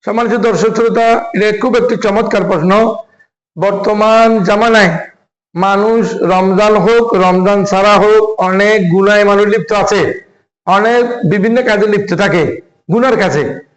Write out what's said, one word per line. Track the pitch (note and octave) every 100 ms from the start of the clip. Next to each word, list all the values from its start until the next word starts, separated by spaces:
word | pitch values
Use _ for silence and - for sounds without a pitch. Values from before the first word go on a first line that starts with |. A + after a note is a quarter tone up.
| -
সম্মানিত | A3 A#3 A#3
দর্শক | A3 F3+ A3 G#3
শ্রোতা, | A3+ A3 A3+ A3+ -
এটা | - G#3+ G#3
খুব | B3 A#3
একটি | B4 G#3+
চমৎকার | A3 G3+ A3+ G#3
প্রশ্ন। | F3 F#3 E3+ G3+ A3+ A3 - _ _ _ _ -
বর্তমান | G3 G3 A3+ G#3 G#3+ A3 A3+ A3+
জামানায় | F3+ G#3 A3+ A3 F#3+ D#3+ - _ _ _ _ E3+
মানুষ | F#3+ G3 G#3+ A#3 F#3 -
রমজান | F3 F#3 F#3+ F#3+ G#3 G#3+
হোক, | F#3 A#3 A3+
রমজান | F#3+ F#3 F#3 F#3 G3+ G3
ছাড়া | F#3+ G3+ G#3
হোক, | G#3 G#3+ G#3+ G#3+
অনেক | F#3 F#3+ G3+ G#3+ F3+
গুনায় | F3+ G3 G#3
মানুষ | G3+ G3+ G#3
লিপ্ত | G#3+ -
আছে, | G#3 G3 G#3 D3 - - _ _ _ -
অনেক | G3 A3 A#3+ A#3+ A#3+ E3+
বিভিন্ন | G3 G#3 A#3
কাজে | B3 G#3 G#3
লিপ্ত | G#3 -
থাকে, | F3+ G3+ F3 C#3+ - _ _ -
গুনার | G#3 C4 A#3
কাজে। | F#3+ C#3 C3+ F3 -